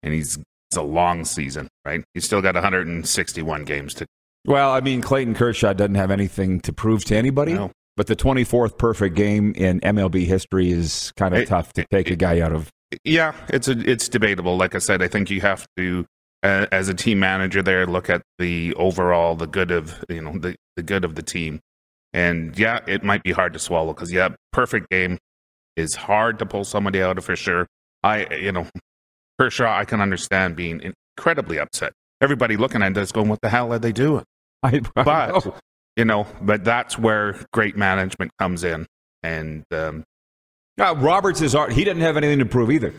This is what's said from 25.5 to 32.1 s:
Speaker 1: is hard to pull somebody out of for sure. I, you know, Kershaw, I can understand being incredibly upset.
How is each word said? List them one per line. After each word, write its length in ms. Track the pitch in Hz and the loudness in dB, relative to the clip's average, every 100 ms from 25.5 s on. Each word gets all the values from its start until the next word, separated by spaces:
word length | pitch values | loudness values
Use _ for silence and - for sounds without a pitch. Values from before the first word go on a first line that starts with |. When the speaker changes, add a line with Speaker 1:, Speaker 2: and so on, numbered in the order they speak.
| _ _ - | _ _ -6
Speaker 1:
is 180 | 80 - | -6 -6
hard 440 | - 104 113 110 | 0 2 2 0
to 60 | 107 | -4
pull 200 | 101 98 | -4 -4
somebody 360 | 104 101 95 | -2 0 2
out 160 | 92 92 | 0 0
of 60 | |
for 120 | - 90 | -2 -4
sure. 320 | - 87 87 _ _ _ | 0 0 -2 _ _ _
I, 220 | 98 107 98 | 0 0 -2
you 180 | 76 95 | -4 -2
know, 160 | 90 82 - _ _ _ _ _ _ | -4 -6 -12 _ _ _ _ _ _
Kershaw, 380 | 131 - 120 101 | 0 2 0 2
I 80 | 104 | 0
can 160 | 110 | 0
understand 540 | 98 87 - 95 92 80 | 0 0 0 0 0 -2
being 380 | 85 82 87 - _ - | -6 -6 -10 -14 _ -2
incredibly 420 | - 160 92 80 | 0 0 -2 -4
upset. 340 | 73 - 76 - _ | -4 -6 -8 -8 _